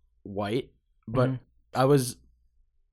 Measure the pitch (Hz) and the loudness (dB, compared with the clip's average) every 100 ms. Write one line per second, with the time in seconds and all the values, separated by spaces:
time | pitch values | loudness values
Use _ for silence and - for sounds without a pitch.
0 | _ _ - 98 101 113 - _ _ _ | _ _ -12 -6 -4 -4 -6 _ _ _
1 | - 120 127 131 - _ _ - 135 143 | -6 0 0 -2 -10 _ _ 0 4 4
2 | 123 - _ _ _ _ _ _ _ | 2 -6 _ _ _ _ _ _ _